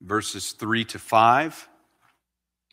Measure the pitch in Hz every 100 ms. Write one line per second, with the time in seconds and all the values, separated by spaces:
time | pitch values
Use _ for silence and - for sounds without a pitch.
0 | 92 104 101 101 - - 107 113 110 131
1 | - 113 113 127 160 - - _ _ _
2 | _ _ _ _ _ _ _